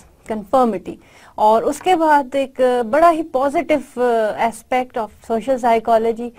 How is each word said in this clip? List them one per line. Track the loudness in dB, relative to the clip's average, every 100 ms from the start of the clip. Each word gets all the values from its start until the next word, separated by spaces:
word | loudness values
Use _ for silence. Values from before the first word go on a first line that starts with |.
| -20 _ -10
conformity। | -10 0 2 2 -2 -8 -16 _ -20 -18 0
और | 2 2
उसके | 0 -2 0 2
बाद | 4 2 2 -4
एक | -4 0 0 0 0
बड़ा | 2 4
ही | 2
पॉजिटिव, | -2 -2 -2 -2 0 -2 -2 -2
uh, | 0 0 0 -2 -4
aspect | -4 -4 -4 -2 -8
of | -10 -12 -6
social | -4 -2 -2
psychology | 0 0 2 0 0 -4 -10